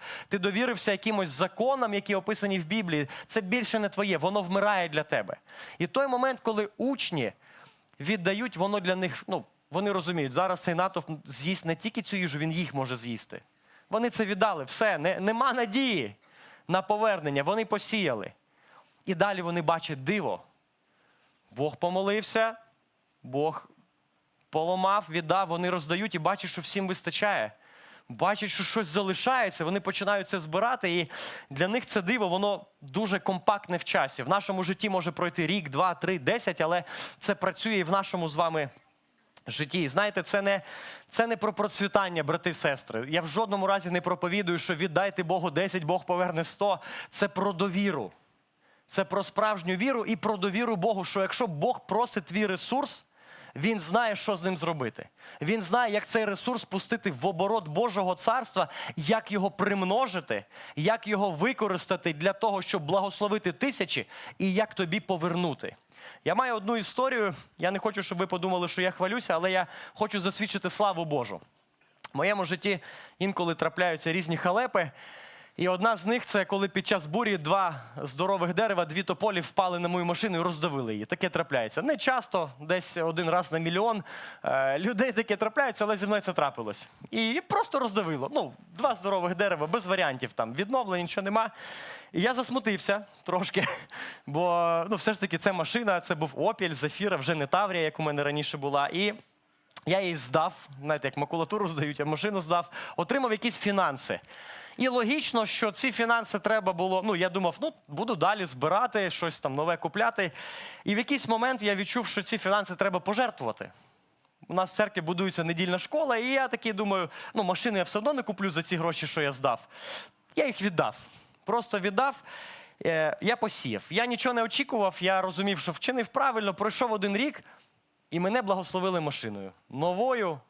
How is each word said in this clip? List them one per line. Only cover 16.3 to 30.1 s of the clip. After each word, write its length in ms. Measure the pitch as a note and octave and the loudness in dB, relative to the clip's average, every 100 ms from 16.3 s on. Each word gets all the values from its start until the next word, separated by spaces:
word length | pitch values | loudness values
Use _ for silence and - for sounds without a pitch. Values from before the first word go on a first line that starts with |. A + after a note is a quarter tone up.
| - - - - | -20 -20 -14 -2
на 140 | F#3 | -2
повернення, 600 | F#3+ G#3 A3 F#3+ D3+ C#3 | 0 2 2 2 0 0
вони 220 | C#3 G#3+ | 2 0
посіяли. 680 | A3 G#3 - A3 E3+ A2+ F#2+ - _ _ _ - - _ - | 0 -2 0 0 0 0 -6 -12 _ _ _ -20 -20 _ -2
І 80 | |
далі 280 | E3+ G3 F#3+ | 2 2 2
вони 200 | E3+ E3+ | -2 0
бачать 420 | D#3+ E3 - C#3 | 2 2 0 -4
диво. 380 | C3 G#3 C#3 F2+ - _ _ _ _ _ _ _ _ _ _ | 0 0 0 -2 -8 _ _ _ _ _ _ _ _ _ _
Бог 260 | G#2+ D3 C#3 | -4 -2 0
помолився, 800 | F3 F#3 G3 G#3 G#3 A3+ A3+ A3+ - _ _ _ _ _ | 0 2 2 0 2 2 2 -2 -14 _ _ _ _ _
Бог 460 | B2+ C3+ D#3 D3 - _ _ _ _ _ _ _ _ | -6 -2 -2 -2 -10 _ _ _ _ _ _ _ _
поламав, 540 | D#3 E3 F#3 F#3+ G#3 D#3+ | 0 2 2 4 2 2
віддав, 380 | E3 D#3+ F#3 F#3 | 0 2 2 2
вони 220 | E3+ F3+ | 0 0
роздають 440 | F3+ D3+ F3+ G#3+ | 0 0 -2 -2
і 40 | F3 | 0
бачать, 320 | E3 G3 F#3 | 0 0 -4
що 100 | - | -6
всім 280 | D#3 G3+ F#3+ | -4 -2 -2
вистачає. 640 | F3+ - - G#3 F3 G#2+ - - - - - - | -4 -4 0 2 2 -2 -6 -20 -20 -20 -20 -14
Бачать, 420 | A#2 F3 G#3 G#3 | 0 2 2 -2
що 140 | - | -2
щось 220 | F#3 A3+ F3+ | 0 0 2
залишається, 800 | E3+ F#3+ F#3 B3 C4 G3+ - | 2 0 0 2 2 2 0
вони 160 | D#3+ F#3+ | -2 0
починають 480 | G3 F#3+ G3+ | -2 -2 0